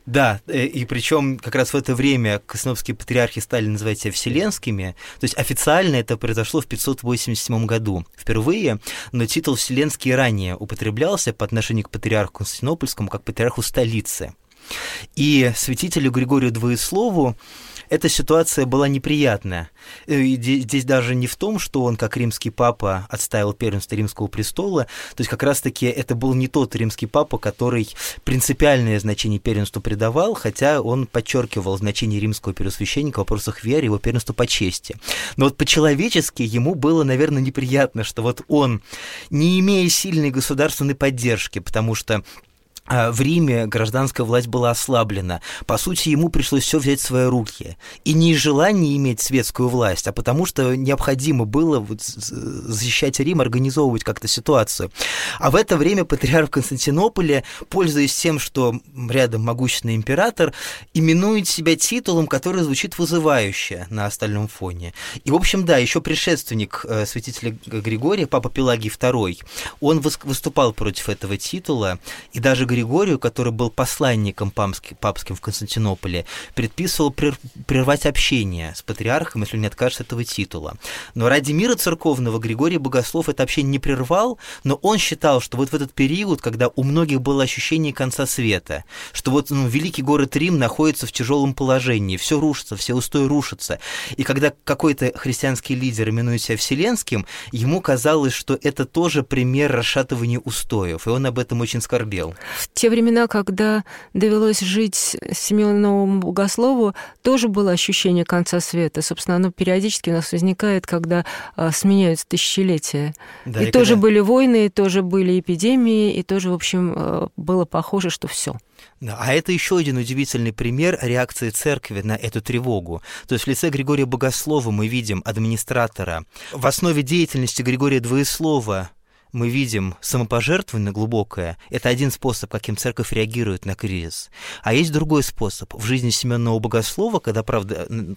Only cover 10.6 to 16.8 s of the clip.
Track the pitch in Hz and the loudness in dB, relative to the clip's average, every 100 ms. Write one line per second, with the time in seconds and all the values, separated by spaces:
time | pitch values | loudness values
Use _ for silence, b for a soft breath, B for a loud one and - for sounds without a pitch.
10.6 | 104 107 107 107 165 202 - - 107 113 | -8 -6 -4 0 0 0 -2 -4 -2 -2
11.6 | - 110 - 107 113 110 95 - 104 - | -2 -2 -4 -6 -2 0 0 -4 -8 -4
12.6 | 127 165 135 - 101 101 - 107 117 120 | -4 -2 -4 -4 -6 -6 -8 -2 -2 0
13.6 | - 135 117 113 - - - - _ B | -2 0 0 -2 -4 -8 -10 -14 _ B
14.6 | B B B B B - 143 143 123 113 | B B B B B 0 4 4 4 2
15.6 | - 123 180 165 135 127 127 139 123 113 | -2 -2 -2 0 2 0 2 2 2 0
16.6 | 120 120 | 0 0